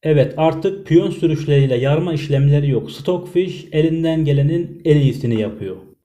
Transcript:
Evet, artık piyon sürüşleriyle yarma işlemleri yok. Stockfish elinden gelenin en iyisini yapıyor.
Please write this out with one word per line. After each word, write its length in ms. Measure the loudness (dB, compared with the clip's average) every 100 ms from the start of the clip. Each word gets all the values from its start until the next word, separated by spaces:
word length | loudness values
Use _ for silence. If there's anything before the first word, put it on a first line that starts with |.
Evet, 300 | 2 2 2 2
artık 500 | 0 0 -4 -4 2
piyon 220 | 2 2
sürüşleriyle 640 | -2 -2 -2 0 2 2 0
yarma 380 | 0 0 -2
işlemleri 560 | -6 -2 2 4 4 2
yok. 220 | -2 -4
Stockfish 760 | -8 -4 -4 -2 -2 -2 -6 -4
elinden 540 | 0 0 0 -2 0 0
gelenin 560 | 2 2 0 -4 -6 2
en 120 | 4
iyisini 440 | 4 0 -4 -2
yapıyor. 340 | -4 -6 -12 -12 -18 _